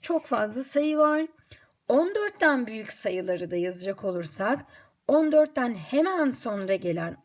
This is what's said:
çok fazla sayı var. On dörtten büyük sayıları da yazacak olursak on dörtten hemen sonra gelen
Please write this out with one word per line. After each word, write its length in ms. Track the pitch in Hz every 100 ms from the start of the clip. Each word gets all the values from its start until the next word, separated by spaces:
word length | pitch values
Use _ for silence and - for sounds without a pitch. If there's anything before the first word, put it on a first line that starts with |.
çok 260 | - 330 -
fazla 380 | 233 214 226
sayı 340 | 269 285 302 302
var. 280 | 302 302 320 _ _ - _ _ -
On 260 | 254 339
dörtten 520 | 415 415 - 320 269 226
büyük 260 | 220 208
sayıları 580 | - 208 185 185 180 175
da 60 | 175
yazacak 480 | 180 180 190 196
olursak 560 | 196 180 160 - 202 285 - - _ _ -
on 240 | 294 311
dörtten 420 | 302 302 277 247
hemen 560 | 202 156 269 339 370 285
sonra 440 | - 233 202 190 190
gelen 400 | 180 170 170 -